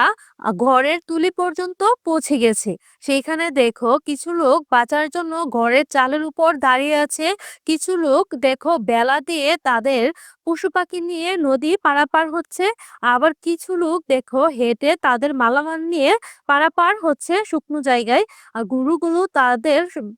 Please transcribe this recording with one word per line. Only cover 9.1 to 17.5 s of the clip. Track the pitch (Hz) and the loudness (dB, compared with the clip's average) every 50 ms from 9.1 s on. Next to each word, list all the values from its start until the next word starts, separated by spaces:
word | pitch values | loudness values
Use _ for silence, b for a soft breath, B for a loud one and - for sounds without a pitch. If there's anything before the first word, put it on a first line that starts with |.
| 277 302 | 0 -2
দিয়ে | 277 339 339 311 277 285 330 330 - | -2 -4 -4 -2 0 0 -2 0 0
তাদের | 269 247 226 214 269 277 247 226 277 339 B B B B B _ | 0 0 0 0 0 0 2 0 0 -2 B B B B B _
পশু | 320 339 311 - 381 | -4 -4 -2 -4 -2
পাখি | - 359 359 - - 359 | -2 -2 -4 -4 -4 -6
নিয়ে | 339 349 359 330 330 349 381 | -6 -6 -6 -6 -4 -4 -2
নদী | 359 311 277 262 262 247 302 359 403 - | 0 0 0 0 0 0 0 -2 0 0
পারাপার | 311 285 285 302 294 - 320 320 320 | 0 0 0 0 2 0 0 0 0
হচ্ছে, | 302 339 311 _ - - 359 403 453 B B B B B - | -2 -6 -6 _ -4 -2 -2 -2 -2 B B B B B 0
আবার | 240 247 247 269 320 302 - - | 0 2 2 2 2 0 0 -4
কিছু | 330 339 330 - - 370 | -4 -4 -4 -4 -4 -4
লোক | 349 349 311 330 359 - - | -2 0 0 -2 -2 -2 -2
দেখো | 269 262 - _ - 262 285 330 | -2 -2 -2 _ 0 0 2 2
হেঁটে | 294 233 247 233 240 - - 285 330 | 0 0 0 -2 0 0 0 0 0
তাদের | 349 - 285 247 240 240 285 302 | 0 2 0 0 2 0 -2 0
মালামাল | 262 247 226 247 285 302 320 320 320 320 | 0 2 2 2 0 0 -2 -4 -6 -4
নিয়ে | 330 349 320 269 294 403 453 B B B B _ | -4 -2 0 2 2 2 2 B B B B _
পারাপার | - 285 285 302 330 - - 339 349 415 440 359 | 0 2 2 2 2 2 2 2 2 2 0 0
হচ্ছে | 330 285 - - - 339 392 427 | -2 -2 -2 -2 -2 -2 -2 -2
শুকনো | - | -2